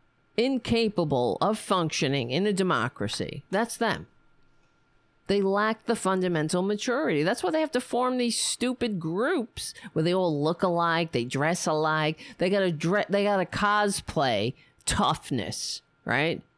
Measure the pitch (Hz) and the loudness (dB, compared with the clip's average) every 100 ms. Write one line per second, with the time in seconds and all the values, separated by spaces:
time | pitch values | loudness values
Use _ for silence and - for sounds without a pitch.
0 | _ _ _ - 254 262 - 233 220 196 | _ _ _ 0 2 0 0 2 2 2
1 | 156 135 120 87 185 220 - 190 160 - | 0 2 2 2 0 0 0 0 2 0
2 | 143 139 120 135 208 190 185 139 117 - | 0 0 0 0 0 0 2 2 0 -2
3 | 101 - 85 - - 190 226 - 226 - | -6 -4 -6 -8 -4 -2 -2 -2 -2 -2
4 | - _ _ _ - _ _ _ _ _ | -8 _ _ _ -20 _ _ _ _ _
5 | _ _ - 202 190 202 214 226 - 226 | _ _ -2 0 2 0 0 -2 -2 -2
6 | 190 190 185 165 156 180 190 208 - 247 | 0 2 2 0 0 0 0 -2 -2 0
7 | 302 151 156 - 370 311 311 247 - 240 | 0 2 2 0 0 0 0 -2 -2 -2
8 | 254 254 240 220 - - 240 254 240 190 | 0 0 0 0 -2 -2 -2 0 -2 -2
9 | 160 175 269 359 214 - - - - 160 | -2 -2 0 0 -2 -8 -12 -12 -6 0
10 | 165 185 180 147 151 170 190 170 170 165 | 2 2 2 2 0 2 0 2 2 2
11 | 165 120 120 135 151 180 - 156 156 156 | 0 -2 -2 0 0 0 0 2 2 2
12 | 156 156 - - 180 202 185 151 165 202 | 0 -2 -10 -2 0 2 0 0 0 0
13 | - 202 202 196 175 - 208 208 208 196 | 2 2 2 2 0 0 2 2 2 -2
14 | - - 135 104 113 - - _ - - | -4 0 2 2 0 -4 -18 _ -4 0
15 | 214 151 - 123 85 - - - _ _ | 0 0 -2 -4 -4 -6 -8 -8 _ _
16 | - 127 160 120 - | -4 0 0 -4 -10